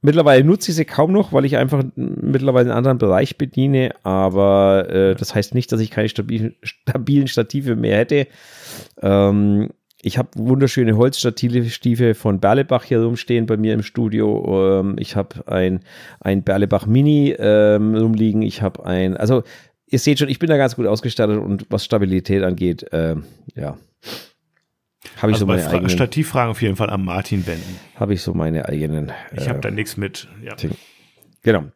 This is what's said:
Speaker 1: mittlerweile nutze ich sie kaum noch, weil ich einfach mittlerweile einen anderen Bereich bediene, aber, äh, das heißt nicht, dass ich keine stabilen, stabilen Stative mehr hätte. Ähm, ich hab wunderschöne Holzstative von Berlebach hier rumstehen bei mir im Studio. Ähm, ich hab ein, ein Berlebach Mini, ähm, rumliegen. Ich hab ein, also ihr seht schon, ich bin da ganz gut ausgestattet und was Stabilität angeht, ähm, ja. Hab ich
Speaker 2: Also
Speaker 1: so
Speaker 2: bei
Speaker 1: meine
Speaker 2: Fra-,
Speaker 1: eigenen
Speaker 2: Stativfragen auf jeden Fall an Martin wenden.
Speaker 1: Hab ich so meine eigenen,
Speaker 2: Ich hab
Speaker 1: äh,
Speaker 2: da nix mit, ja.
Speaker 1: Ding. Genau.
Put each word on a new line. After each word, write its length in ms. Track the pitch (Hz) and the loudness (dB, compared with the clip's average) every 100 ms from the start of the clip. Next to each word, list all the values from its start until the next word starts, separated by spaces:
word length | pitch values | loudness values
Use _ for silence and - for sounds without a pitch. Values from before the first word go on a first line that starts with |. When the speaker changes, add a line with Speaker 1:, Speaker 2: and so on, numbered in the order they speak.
Speaker 1:
mittlerweile 420 | 143 151 147 131 | 4 4 6 6
nutze 280 | 139 208 - | 6 4 0
ich 60 | 160 | -4
sie 80 | 156 | -4
kaum 260 | - 156 | 0 2
noch, 220 | 196 202 | 2 2
weil 100 | 135 | 0
ich 140 | 135 131 | 0 0
einfach 260 | 131 143 131 - | 0 0 -2 -4
mittlerweile 720 | 123 - - 135 135 127 123 | -6 -4 -2 0 2 4 4
einen 80 | 113 | 2
anderen 180 | 127 127 | 0 2
Bereich 400 | 107 92 135 - | 2 2 0 -2
bediene, 540 | 135 - 135 135 127 - | -6 0 0 2 0 -4
aber, 840 | 98 95 95 95 98 98 98 98 90 | -4 0 2 2 4 6 6 4 2
äh, 260 | 95 95 95 | 2 2 2
das 180 | 101 | -2
heißt 200 | 110 101 | -4 -2
nicht, 160 | 123 123 | -2 -2
dass 100 | 117 | -2
ich 100 | 110 | -2
keine 180 | - 107 | -2 -4
stabilen, 460 | - 110 113 110 - | -4 -6 -4 -6 -8
stabilen 680 | - - - 123 117 143 135 | -18 -12 -6 -4 0 0 2
Stative 480 | - 113 139 139 113 | -2 -2 -4 -4 -2
mehr 220 | 110 104 | 0 0
hätte. 280 | 120 143 151 _ - - - - - _ | 2 0 -2 _ -20 -20 -20 -20 -20 _
Ähm, 680 | 95 98 101 101 104 101 107 - _ _ | 0 4 4 2 2 0 -2 -8 _ _
ich 160 | - - | -6 -4
hab 180 | - | -6
wunderschöne 640 | - 113 131 135 - 117 107 | -4 0 2 2 2 2 4
Holzstative 1160 | 123 135 127 113 123 120 117 113 120 117 120 | 2 2 -4 -2 -2 -2 -4 -4 -2 2 2
von 260 | 107 113 98 | 2 0 0
Berlebach 440 | 98 120 139 127 | 2 2 2 -2
hier 180 | - 120 | 0 0
rumstehen 420 | 113 117 - 120 | 0 -2 -2 -2
bei 140 | 113 110 | 0 0
mir 160 | 107 | 0
im 80 | 110 | -2
Studio. 1000 | 104 - 117 110 107 107 92 95 95 95 | -4 -2 -2 0 0 -2 -2 0 2 2
Ähm, 160 | 98 101 | 0 -4
ich 160 | - | -6
hab 320 | - 98 - - | -4 -6 -8 -6
ein, 340 | 92 92 92 - - - - | -2 0 -2 -6 -20 -20 -10
ein 220 | 95 98 | -2 -2
Berlebach 440 | - 98 101 101 98 | 0 0 2 0 2
Mini, 500 | 117 147 147 143 - | 2 4 4 2 0
ähm, 560 | 107 107 104 107 107 | 2 4 6 4 2
rumliegen. 460 | 110 113 110 110 107 | 2 0 2 2 0
Ich 220 | 110 - | -2 -2
hab 180 | 98 - | -6 -6
ein, 380 | 90 90 92 95 | -6 -2 -2 -2
also 240 | 107 131 - - _ _ _ | 0 0 -2 -16 _ _ _
ihr 60 | 131 | -2
seht 200 | - 143 | 0 0
schon, 80 | 143 | 0
ich 80 | 139 | -2
bin 100 | 165 | 0
da 80 | 151 | 2
ganz 200 | 135 117 | 0 0
gut 100 | 110 | -2
ausgestattet 520 | 107 123 - 107 107 | -2 -4 -2 0 0
und 280 | 98 98 - | -2 -6 -4
was 160 | 98 | -6
Stabilität 580 | - 113 98 95 - 98 | -2 -2 0 -2 0 0
angeht, 420 | 95 90 90 82 - | 0 -2 -2 -4 -6
ähm, 320 | 80 82 80 73 - - | -4 -2 -4 -8 -20 -20
ja. 220 | - 71 - _ _ - - - _ _ _ _ _ _ _ - - | -12 -12 -12 _ _ -18 -18 -18 _ _ _ _ _ _ _ -20 -6
Hab 120 | 104 | -2
ich 60 | |
Speaker 2:
Also 40 | 110 | 0
Speaker 1:
so 60 | 98 | 0
Speaker 2:
bei 80 | 104 | 0
Speaker 1:
meine 60 | 80 | 0
Speaker 2:
Fra-, 60 | |
Speaker 1:
eigenen 180 | 87 92 | -2 -2
Speaker 2:
Stativfragen 600 | 90 123 - 151 127 120 | 0 -2 -2 -4 -2 -4
auf 120 | 107 | -2
jeden 140 | 113 95 | -4 -2
Fall 120 | 110 | -4
an 140 | 101 | -4
Martin 420 | 95 90 101 101 87 | -4 -6 -4 -4 -4
wenden. 300 | 82 87 90 - - | -8 -10 -16 -18 -8
Speaker 1:
Hab 140 | 101 | -4
ich 120 | 98 | -4
so 100 | - | -4
meine 340 | 85 80 80 - | -4 -2 -2 -4
eigenen, 460 | 76 76 78 73 - - - | -6 -4 -4 -6 -10 -14 -10
Speaker 2:
Ich 120 | - | -6
hab 80 | 69 | -6
Speaker 1:
äh, 20 | |
Speaker 2:
da 100 | 107 | -6
nix 260 | 101 107 - | -8 -8 -8
mit, 320 | 101 - - 104 | -8 -10 -20 -20
ja. 120 | 110 | -18
Speaker 1:
Ding. 160 | 107 - - _ _ _ _ _ _ | -10 -8 -8 _ _ _ _ _ _
Genau. 220 | - 104 73 | 0 0 -2